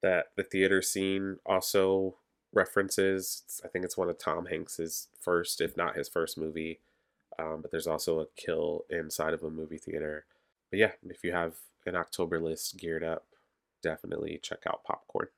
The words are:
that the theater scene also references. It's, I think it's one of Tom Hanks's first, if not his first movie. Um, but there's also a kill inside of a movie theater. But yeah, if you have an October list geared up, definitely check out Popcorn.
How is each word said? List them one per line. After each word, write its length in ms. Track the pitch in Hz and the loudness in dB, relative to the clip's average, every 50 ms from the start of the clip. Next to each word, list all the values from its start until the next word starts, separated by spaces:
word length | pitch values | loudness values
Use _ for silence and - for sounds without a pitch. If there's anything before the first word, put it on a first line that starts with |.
that 260 | - 98 92 87 76 - _ - | 4 4 4 4 2 0 _ -6
the 60 | 95 | -4
theater 380 | - - 95 95 95 98 95 | -2 4 6 6 8 6 6
scene 580 | 90 - - 98 95 95 95 98 98 98 95 - _ | 4 2 0 0 2 2 2 0 -2 -4 -6 -6 _
also 720 | - 95 92 92 - - 101 95 95 95 95 95 95 - _ _ _ _ _ _ _ - | 2 2 2 2 4 4 4 6 6 6 4 2 0 -4 _ _ _ _ _ _ _ 2
references. 880 | 107 92 - - - 98 95 - - 98 95 95 95 92 - - - - | 2 2 4 4 0 2 2 2 2 4 4 4 2 0 -4 -6 -6 -8
It's, 160 | - - - - | -12 -12 -10 -10
I 20 | 90 | -6
think 160 | - 92 90 | -4 -4 -4
it's 140 | 90 - - | -2 -2 -2
one 120 | 95 87 | 0 0
of 80 | 85 - | -2 -2
Tom 280 | - - 78 85 82 | -2 -2 -2 -2 -2
Hanks's 640 | 85 85 80 82 82 - - 82 82 - - - - _ - | -4 -4 -6 -6 -8 -6 -6 -6 -4 -4 -8 -10 -10 _ -8
first, 400 | - - 90 87 87 - - - | -2 2 2 2 2 0 -2 -2
if 160 | 82 82 - | -2 -2 0
not 220 | - 87 82 - 80 | 0 -2 -2 0 -4
his 100 | 69 - | -6 -2
first 300 | - 85 82 80 - - | 0 -2 0 0 -2 -4
movie. 420 | 78 80 78 80 80 80 80 - _ _ _ _ _ _ _ _ _ _ - - | -6 -4 -4 -4 -6 -6 -6 -10 _ _ _ _ _ _ _ _ _ _ -8 -8
Um, 220 | 82 80 80 78 | -6 -4 -4 -6
but 80 | 76 - | -6 -4
there's 140 | - 82 78 | -4 -4 -2
also 340 | 85 80 78 - - 82 80 | 0 -2 0 2 2 2 0
a 60 | 78 - _ - | 0 -4 _ -10
kill 480 | - - 82 80 78 80 78 78 - _ | -4 -2 0 0 0 0 0 -2 -4 _
inside 440 | 78 85 80 78 - - 78 80 82 | -4 -4 -4 -4 -4 -2 0 0 0
of 100 | 80 80 | -2 -2
a 60 | 78 | -6
movie 280 | 78 80 80 78 80 76 | -6 -6 -8 -8 -8 -10
theater. 460 | - - 80 78 78 76 76 76 - _ _ _ _ _ _ _ _ _ | -8 -6 -6 -4 -4 -4 -6 -8 -10 _ _ _ _ _ _ _ _ _
But 80 | - 95 | 4 4
yeah, 120 | 110 107 - - - - | 4 4 4 -2 -16 -16
if 120 | 90 - - | -16 -6 -4
you 100 | 87 85 | 0 0
have 220 | 87 85 82 82 - - - _ _ _ | 2 0 0 -2 -6 -18 -20 _ _ _
an 100 | - 90 90 | -2 0 0
October 420 | 85 - - - 92 80 87 82 | -2 -2 -2 -2 -2 0 0 0
list 380 | 82 80 80 80 - - - - | 0 0 -2 -4 -6 -8 -8 -6
geared 260 | - 85 80 80 82 | -6 -4 -4 -2 -2
up, 220 | 80 82 - - _ _ _ _ _ _ _ _ _ _ _ - | -2 -4 -4 -6 _ _ _ _ _ _ _ _ _ _ _ -4
definitely 560 | 82 80 - - - 87 73 73 78 82 - | -4 -4 -4 -6 -6 -6 -4 -4 -4 -6 -6
check 180 | - - - - - - | -8 -8 -10 -4 -2 -4
out 160 | - - _ | -4 -4 _
Popcorn. 440 | - - - _ _ - - - - _ | -4 -4 -4 _ _ -4 -4 -4 -4 _